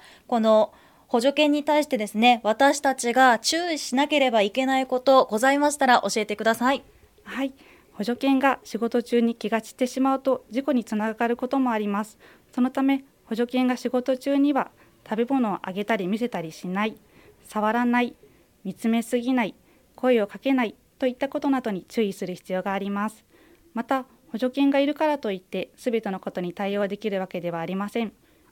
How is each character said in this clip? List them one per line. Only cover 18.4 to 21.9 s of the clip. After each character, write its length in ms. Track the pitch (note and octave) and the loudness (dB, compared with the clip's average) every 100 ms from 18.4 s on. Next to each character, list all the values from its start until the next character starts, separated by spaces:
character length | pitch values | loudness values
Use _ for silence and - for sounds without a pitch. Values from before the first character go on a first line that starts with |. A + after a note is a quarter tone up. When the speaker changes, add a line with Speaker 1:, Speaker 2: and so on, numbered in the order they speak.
| _ _ | _ _
Speaker 2:
見 100 | F#3+ | -12
つ 140 | - A3+ | -4 -2
め 160 | A#3 | -2
す 160 | A3+ B3 | 0 -2
ぎ 140 | A#3+ | 0
な 120 | B3+ G#3+ | 0 -2
い、 100 | - _ _ _ - | -6 _ _ _ -4
声 260 | B3+ A#3+ | 2 2
を 60 | G3+ | 0
か 120 | F#3+ | -4
け 140 | C4+ | -2
な 120 | C4 A3+ | 0 -2
い 100 | - _ - | -6 _ -4
と 80 | C4 | -4
い 40 | |
っ 40 | B3 | -2
た 140 | C#4 | -4
こ 100 | D4 | -2
と 100 | C#4+ | -2
な 120 | C4 | 0
ど 100 | A#3+ | -2
に 140 | F#3 | -6
注 140 | - | -6